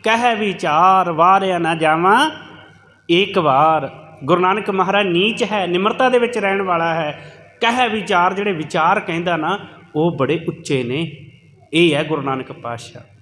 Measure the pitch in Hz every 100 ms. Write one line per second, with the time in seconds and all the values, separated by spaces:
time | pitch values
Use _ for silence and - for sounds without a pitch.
0 | 220 226 240 220 214 180 170 151 185 190
1 | 175 160 175 196 190 175 165 165 156 160
2 | 180 226 294 - - - - _ _ _
3 | - 170 196 196 151 131 156 156 135 -
4 | - - 139 175 185 208 - 190 180 196
5 | 202 170 208 220 208 208 180 180 202 -
6 | 262 247 233 226 196 196 190 170 165 165
7 | 151 143 - - - _ 233 247 240 214
8 | 180 180 180 190 208 170 151 175 160 208
9 | 190 165 175 165 156 202 - - - 151
10 | 170 139 131 170 165 - - 139 120 139
11 | 165 - - - _ _ _ 160 170 143
12 | 151 151 139 131 123 - 120 117 - 123
13 | - _